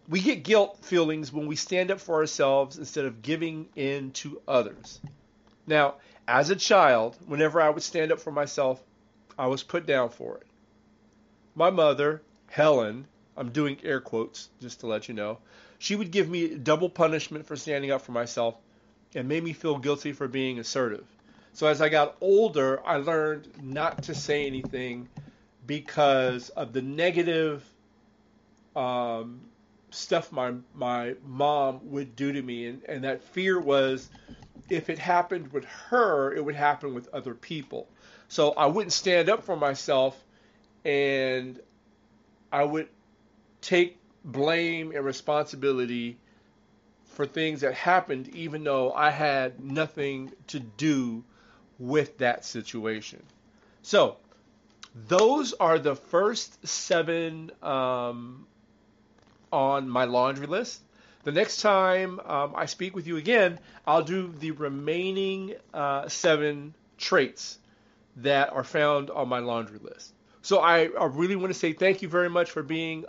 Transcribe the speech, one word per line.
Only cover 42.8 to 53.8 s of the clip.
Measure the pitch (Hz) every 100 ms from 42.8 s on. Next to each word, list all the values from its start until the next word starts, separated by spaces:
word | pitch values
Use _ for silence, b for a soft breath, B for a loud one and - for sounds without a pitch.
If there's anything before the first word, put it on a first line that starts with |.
| 156 _ _ _ _ _ _ _
take | - 180 175 - _ _
blame | 143 127 147 165 170 165 160
and | 156
responsibility | 135 135 - 151 147 143 139 131 120 120 120 120 b b b b _ _ _ _ _
for | - 143
things | 160 160 147
that | 135
happened, | 127 175 180 180 135 123
even | 170 165 156
though | 151 135 127
I | - 151
had | 143 147 139 131 123
nothing | 135 143 156 156 139 135 131 - -
to | 147
do | 117 101 156 139 123 113 - b b b b -
with | 123 151 139 -
that | 123 117
situation. | - 120 104 117 110 110 101 - - _ _ b b b